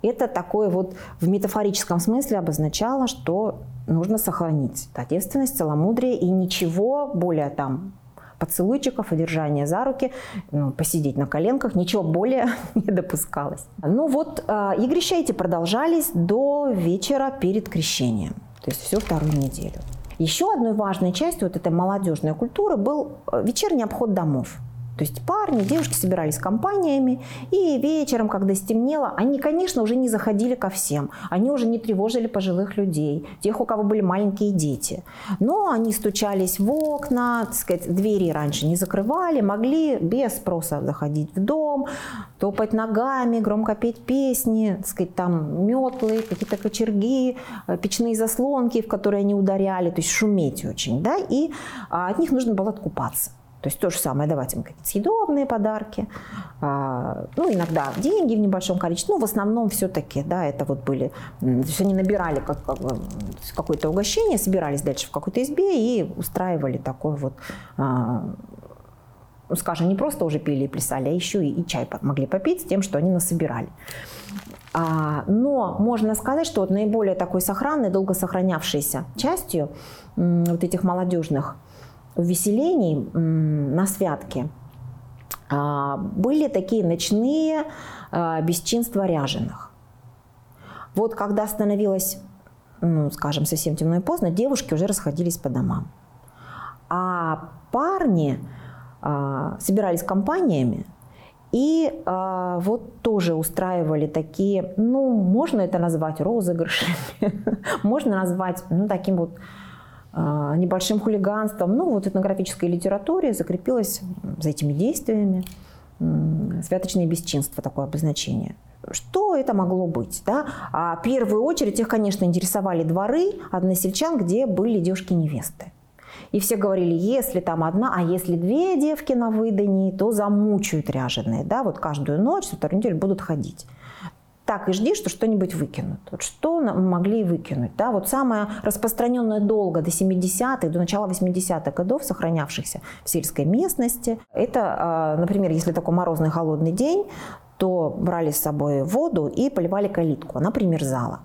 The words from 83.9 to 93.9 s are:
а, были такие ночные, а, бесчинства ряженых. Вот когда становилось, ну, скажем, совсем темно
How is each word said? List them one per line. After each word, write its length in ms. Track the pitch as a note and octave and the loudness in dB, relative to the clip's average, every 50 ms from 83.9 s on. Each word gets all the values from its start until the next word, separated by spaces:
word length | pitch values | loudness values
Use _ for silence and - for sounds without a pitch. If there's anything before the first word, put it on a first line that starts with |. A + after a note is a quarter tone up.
| F#3+ - G3 F3 D3 C#3 - - - C3 B2 D#3 - - - - - - - - - - - - - - - - - - - - | 0 0 0 0 0 -2 -6 -8 -6 -6 -6 -6 -8 -12 -20 -20 -18 -16 -16 -16 -16 -16 -18 -20 -20 -20 -14 -14 -14 -14 -6 -2
а, 480 | C#3+ C#3+ C#3+ D3 D3 C#3+ C#3 C#3+ C#3 C#3 | -2 0 0 0 0 0 0 -2 -2 -2
были 500 | F#3 G3 - - F#3+ A#3+ C#4+ D#4 D4+ C#4 | -4 -4 -2 0 2 2 4 2 2 2
такие 340 | - G3 F#3+ - A#3 A3 F#3+ | 0 0 0 2 0 2 2
ночные, 800 | E3+ E3+ E3+ - - G#3 G#3 A#3 C4 D4 D#4 D#4+ D#4 D#4 D#4 D4+ D#4 - - - - - - - - | 2 2 0 0 0 2 2 4 2 2 2 2 2 2 0 -2 -4 -8 -14 -14 -16 -16 -16 -14 -4
а, 300 | - - E3+ D#3+ E3 D#3+ | -2 0 0 0 0 0
бесчинства 640 | E3 E3 F3 E3+ - - - A#3 A#3 A#3 - G3 G3 | 0 0 0 0 0 0 0 0 0 0 0 0 2
ряженых. 640 | F#3 E3+ D3+ C#3 C3 - A2+ A2+ A#2+ - - - - - - - - - - - - - - - - - - - - - - - - - - - - - | 2 2 2 0 -2 -2 -2 -4 -6 -6 -10 -16 -18 -20 -20 -20 -20 -20 -20 -20 -20 -20 -20 -20 -20 -20 -20 -20 -20 -20 -20 -20 -20 -18 -18 -18 -6 0
Вот 180 | F#3+ G#3+ A3+ A3 | 2 2 2 2
когда 320 | - G3+ G#3 G#3 G#3 G#3+ | 2 0 0 2 2 0
становилось, 720 | G#3 G#3+ G#3+ G#3+ G3+ G#3 G3+ G#3+ G3+ F#3+ F#3 F#3+ - - - - - - - - - - - - - - - | 0 0 0 2 2 4 4 4 4 2 2 0 -2 -4 -8 -12 -18 -20 -20 -20 -20 -20 -20 -20 -20 -10 -2
ну, 300 | - E3+ E3 D#3 D3+ C#3+ | 2 2 4 4 2 2
скажем, 340 | C#3+ - - D3 D3 D3+ D3 | 0 -2 -2 -2 0 0 0
совсем 300 | - E3 D3+ - E3 D3+ | 0 0 0 0 0 0
темно 220 | D#3+ D#3+ D#3+ | 2 2 2